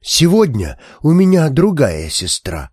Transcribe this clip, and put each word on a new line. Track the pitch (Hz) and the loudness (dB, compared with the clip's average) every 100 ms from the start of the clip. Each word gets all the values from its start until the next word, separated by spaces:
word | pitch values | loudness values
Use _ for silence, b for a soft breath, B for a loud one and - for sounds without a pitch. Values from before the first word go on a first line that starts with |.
Сегодня | - - 165 214 208 110 82 - B B | -4 0 2 2 2 -2 -6 -10 B B
у | 147 | 0
меня | 175 185 185 156 | 2 4 2 2
другая | 135 196 165 117 80 78 | 2 0 2 -2 -2 -6
сестра. | - 90 - - 82 67 | -8 -6 -8 -8 -10 -12